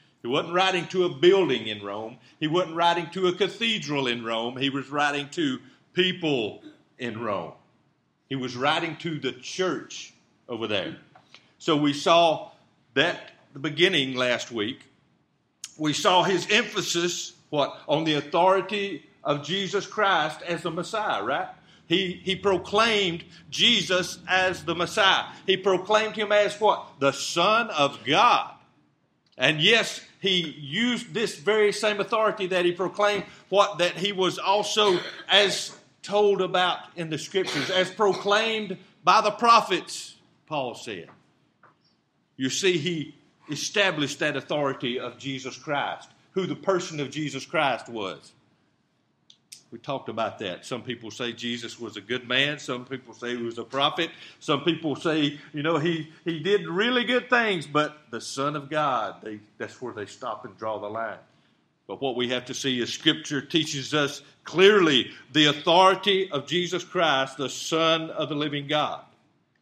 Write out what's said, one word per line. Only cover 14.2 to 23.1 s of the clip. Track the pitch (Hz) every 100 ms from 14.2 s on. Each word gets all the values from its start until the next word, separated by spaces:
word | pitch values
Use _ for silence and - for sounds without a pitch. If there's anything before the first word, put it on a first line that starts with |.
| 123 117 -
week. | 117 107 139 _ _ _ _ _ _ _ _ - -
We | 151
saw | 147 214 180
his | 180 180 -
emphasis, | 214 - 208 156 170 175 - - - _
what, | 147 131 - -
on | 151
the | 160 147
authority | 143 170 185 190 - 208 196 165 - _
of | 147 147 143
Jesus | 190 185 202 180
Christ | 214 196 175 156 -
as | 175 165
the | 170
Messiah, | 165 165 214 208 110
right? | 110 156 190 - _ _ -
He, | 175 185 165 190
he | 185
proclaimed | 202 185 - 202 233 208 185